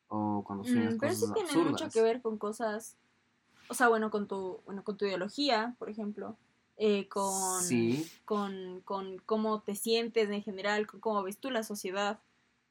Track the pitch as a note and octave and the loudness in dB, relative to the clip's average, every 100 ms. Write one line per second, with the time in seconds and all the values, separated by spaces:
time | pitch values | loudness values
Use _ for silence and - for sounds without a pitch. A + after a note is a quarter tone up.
0 | - G#2+ G#2 G#2 G2+ G2 A#3 B3 A3+ A3+ | -6 -2 0 0 -2 -6 0 2 2 0
1 | C#4 F#4 A4+ F#4 F4+ D4 E4 - D#4 A3+ | 0 0 0 0 0 2 2 0 -2 2
2 | A3+ A#3+ A3+ G#3+ G#3 G#3+ A3+ G#3+ - - | 2 2 -2 -4 -6 -4 -4 -4 -8 -20
3 | _ _ _ _ _ _ - A#3+ B3 A3 | _ _ _ _ _ _ -8 2 4 6
4 | A3 G#3 G3+ G3 F#3+ - - G3 F#3+ G3+ | 4 0 -2 -4 -4 -8 -10 -10 -6 -2
5 | G3+ F#3 F#3+ - C#4+ A3 A#3 A#3+ - G#3+ | 0 0 -4 0 2 2 0 -6 -10 -6
6 | G#3 G#3 G3 A3 _ _ _ - G#3+ G3+ | -6 -6 -10 -12 _ _ _ 0 2 4
7 | F#3+ G#3 G3 F#3+ F#3+ F#3 F3+ B2 A#2 C3 | 2 0 0 2 2 2 2 4 4 2
8 | E3 - - G#3 G3+ F#3+ F#3 F3+ - G3 | 0 -8 -4 -2 -2 -6 -10 -12 -6 -6
9 | F#3+ F#3 - A3 G#3+ G#3+ G#3+ G3+ A3+ A3+ | -6 -10 -2 0 2 0 -2 -4 2 2
10 | A#3 A3+ G#3 G#3 G#3 F#3+ G3+ G#3 G#3+ F#3+ | 2 2 2 0 -4 -4 0 2 0 -2
11 | A3+ G#3 F#3+ G#3 C4+ A#3+ A3 G#3 F#3+ F#3+ | 0 0 0 -4 -2 -2 -2 -6 -4 0
12 | G3+ G#3 _ _ _ _ _ | 0 -2 _ _ _ _ _